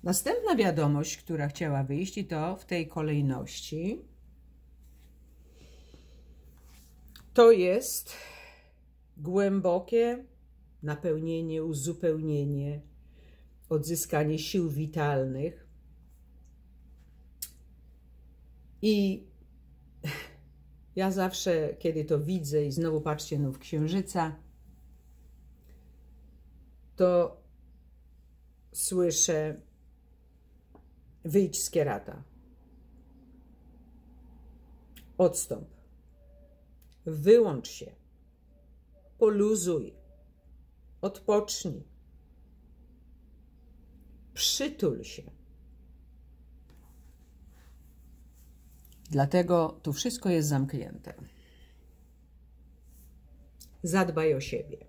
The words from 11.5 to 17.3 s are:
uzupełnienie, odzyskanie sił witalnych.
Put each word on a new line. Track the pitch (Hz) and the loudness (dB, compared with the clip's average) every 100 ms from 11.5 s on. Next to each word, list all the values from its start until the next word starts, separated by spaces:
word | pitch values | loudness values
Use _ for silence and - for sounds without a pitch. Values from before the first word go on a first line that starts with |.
| 160 | -4
uzupełnienie, | 160 147 139 165 175 156 156 147 143 143 143 147 - - - - - - - - - | -4 -4 -6 -2 0 0 0 -2 0 -2 -4 -8 -12 -20 -20 -20 -20 -20 -20 -20 -4
odzyskanie | 156 147 165 - 156 151 156 | -4 -2 -4 -2 0 0 -2
sił | 156 196 165 | -2 -2 -2
witalnych. | 139 156 165 147 139 135 131 156 - - - - - - - - - - - - - - - - - - | -2 -4 -2 0 0 -2 -4 -6 -8 -20 -20 -20 -20 -20 -20 -20 -20 -20 -20 -20 -20 -20 -20 -20 -20 -20